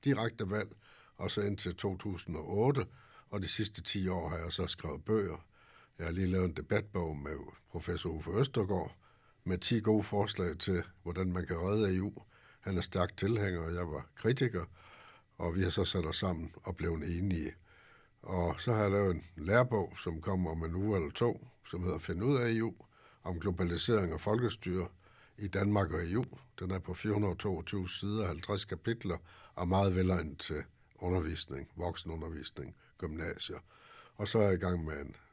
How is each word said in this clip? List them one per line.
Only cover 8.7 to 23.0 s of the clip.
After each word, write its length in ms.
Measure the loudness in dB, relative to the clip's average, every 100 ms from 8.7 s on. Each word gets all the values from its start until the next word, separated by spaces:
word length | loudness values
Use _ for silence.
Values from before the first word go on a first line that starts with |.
| 0 -2 -10 -20 _ _ _
med 140 | -4 -2
ti 220 | 2 2
gode 220 | 4 4
forslag 540 | 4 0 0 0 -2 0
til, 240 | 2 2 0 -10
hvordan 300 | -6 -2 0
man 140 | -2 -2
kan 120 | -2
redde 380 | 2 4 4 4
E 60 |
U. 100 | 0 -4 -18 -20 -20 -12
Han 160 | -4 -2
er 60 |
stærk 340 | 0 2 0 2
tilhænger, 440 | 0 2 0 0
og 140 | -2
jeg 140 | -2 -4
var 220 | -6 -8 -2
kritiker, 480 | 2 4 2 0 -6 -12 -20 -20 -20 -20 _ _
og 160 | -2
vi 80 | 2
har 80 | 2
så 140 | 2
sat 220 | 0 0 0
os 120 | 0
sammen 360 | 0 0 -4 -10
og 200 | -10 -4
blevet 420 | -2 -2 -2 0
enige. 360 | 2 0 -2 -6 -20 -20 -20 -20 -20 _
Og 380 | -4 0 0 0
så 120 | 2
har 100 | 4
jeg 80 | 6
lavet 240 | 6 4
en 100 | 2 -4 -8
lærebog, 560 | 4 4 6 2 0 -4
som 220 | -6 -4
kommer 300 | -2 0 0
om 140 | 0
en 100 | -2
uge 220 | 0 2 2
eller 140 | 0
to, 380 | 0 0 0 -8 -20 -10
som 120 | -4
hedder 160 | -2 -2
Find 260 | -4 -2
ud 140 | 2 2
af 120 | 2
E 140 | 2
U, 100 | 0 -4 -20 _